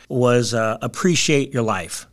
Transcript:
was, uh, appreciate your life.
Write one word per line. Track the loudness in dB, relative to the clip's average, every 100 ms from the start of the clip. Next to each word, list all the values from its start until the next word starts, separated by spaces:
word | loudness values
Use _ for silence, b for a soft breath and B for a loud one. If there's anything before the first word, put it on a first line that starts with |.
| B
was, | 0 4 4 2
uh, | 0 -2 -2
appreciate | -6 -2 0 2 2 0 0
your | -2
life. | -2 -2 -6 -12 -16